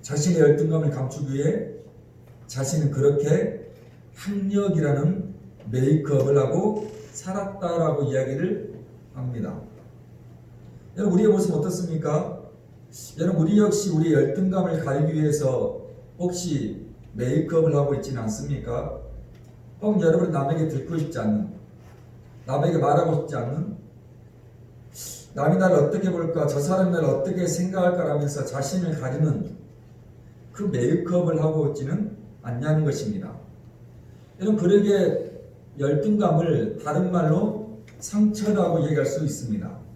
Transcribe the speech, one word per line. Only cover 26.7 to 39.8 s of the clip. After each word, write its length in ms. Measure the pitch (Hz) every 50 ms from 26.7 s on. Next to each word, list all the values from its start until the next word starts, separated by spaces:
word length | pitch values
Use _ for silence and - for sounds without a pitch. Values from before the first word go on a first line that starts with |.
| 185 190 185 175
나를 160 | 175 170 160 170
어떻게 380 | - - - 185 175 180 180 160
생각할까라면서 1000 | - - 180 185 185 180 180 180 180 175 165 156 147 147 147 143 - 143 127
자신을 540 | - - 135 135 - - 185 175 165 156 143
가리는 560 | 123 131 139 151 156 143 120 104 87 - - - - - - - - - - - - - - - - - - - - -
그 120 | - - 202
메이크업을 800 | 190 131 120 120 139 160 175 - 175 180 175 175 160 151 156
하고 280 | 151 156 156 156 143 143
있지는 460 | - - 135 135 180 208 208 - - - - - - - -
않냐는 420 | 120 120 120 139 151 156 156 151
것입니다. 480 | 143 135 - 110 107 101 95 - - - - - - - - - - - - - - - - - - - - - - - -
여러분, 200 | 185 214 208 175
그러게 720 | 175 175 202 208 202 202 202 196 180 160 - - - - - - - - - - - - - 143
열등감을 1000 | 139 139 151 - 208 214 208 208 208 175 160 160 175 175 147 117 107 104 - - -
다른 280 | 147 - 180 185 180
말로 680 | 180 175 160 156 160 185 214 214 - - - - - - - - - -
상처라고 840 | - - 202 208 214 214 208 - 208 208 202 180 180 165 170 165 151
얘기할 200 | 151 156 143 135 -
수 180 | - - 156
있습니다. 580 | 135 - - - 113 104 98 90 90 - -